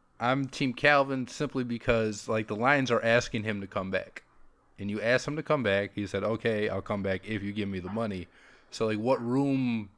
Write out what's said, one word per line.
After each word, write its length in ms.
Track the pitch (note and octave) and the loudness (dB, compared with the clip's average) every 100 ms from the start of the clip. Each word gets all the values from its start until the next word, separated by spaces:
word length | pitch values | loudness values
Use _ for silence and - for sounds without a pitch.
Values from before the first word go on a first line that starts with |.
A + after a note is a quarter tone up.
| _ - | _ -4
I'm 260 | A#2+ C3+ C3+ | 0 0 -2
Team 280 | - C3+ | -2 -2
Calvin 540 | A#2 D3 C#3+ C#3 C3 A#2+ | 4 6 6 4 0 -4
simply 360 | - C#3+ C3+ | -4 -4 -2
because, 640 | B2 A#2 - A#2 A2 G2+ - | -4 -2 2 2 2 -2 -2
like, 160 | A2 A2 | -2 -2
the 100 | G#2+ | 0
Lions 360 | B2+ C#3+ B2 | 4 4 4
are 120 | A2+ | 2
asking 400 | A2+ A#2+ - A#2 | 4 2 2 -4
him 160 | G#2+ G#2 | -4 -6
to 60 | G2 | -4
come 220 | G2+ F#2+ | -6 -2
back. 320 | F#2+ - - - - - _ _ - | -4 -4 -14 -20 -20 -20 _ _ -8
And 140 | G#2 | -4
you 100 | G#2 | -2
ask 240 | A2+ B2+ - | 2 2 0
him 120 | D3+ | -4
to 60 | |
come 200 | D#3 D3+ | 0 0
back, 280 | G#2+ G2 G2+ - | 2 2 0 -4
he 100 | G2+ | -4
said, 200 | G2 G#2 | -2 -2
"Okay, 420 | A2 A#2 G#2+ G#2+ | 0 0 0 0
I'll 140 | G2 | -2
come 200 | - G2+ | -4 -2
back 200 | G2 F#2+ G#2 | -2 -2 -4
if 160 | G#2+ | -6
you 120 | G2 | -4
give 160 | G#2 G2 | -4 -4
me 100 | F#2+ | -4
the 100 | F#2 | -4
money." 380 | A2 A2 F#2 E2 - - - - - | -4 -4 -4 -10 -16 -20 -20 -12 -4
So, 120 | A2 | -2
like, 120 | G#2+ | 0
what 260 | A#2 B2 A#2 | 2 2 2
room 640 | C3 C#3 C3+ B2 A2+ G2+ | 2 2 2 0 -2 -4